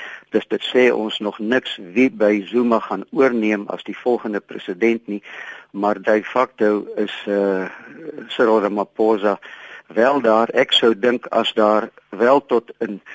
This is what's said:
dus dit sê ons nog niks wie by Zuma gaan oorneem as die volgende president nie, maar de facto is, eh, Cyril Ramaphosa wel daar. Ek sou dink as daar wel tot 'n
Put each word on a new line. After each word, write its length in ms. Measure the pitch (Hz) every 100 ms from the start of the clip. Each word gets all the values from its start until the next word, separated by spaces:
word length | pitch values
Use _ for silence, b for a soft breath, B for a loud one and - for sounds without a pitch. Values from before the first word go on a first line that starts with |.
| B B B
dus 180 | 107 -
dit 140 | 104
sê 300 | - 127 123
ons 260 | 117 107 -
nog 200 | 104 -
niks 400 | 107 127 - - 90
wie 160 | 98 131
by 340 | 110 104 104 92
Zuma 340 | 117 120 113
gaan 240 | - 98 -
oorneem 560 | 123 135 120 107 107 101
as 160 | 92
die 140 | - 107
volgende 420 | 123 120 113 101
president 680 | - 104 - 90 113 113 -
nie, 160 | 101 B B B B B
maar 300 | 101 101 101
de 220 | 95 107
facto 600 | - 127 127 - 107 104 - 151
is, 180 | 104 - 107
eh, 420 | 101 101 95 87 B B - - - 113
Cyril 340 | - 117 110
Ramaphosa 800 | 101 104 95 - 110 107 104 98 B B B B -
wel 340 | 85 123 143
daar. 280 | 113 110 117
Ek 220 | 123 135
sou 280 | - 120 101
dink 260 | 123 120 -
as 280 | 113 107
daar 360 | - 107 107 107 - _
wel 360 | 98 120 139 -
tot 260 | 120 - -
'n 220 | 110 98 -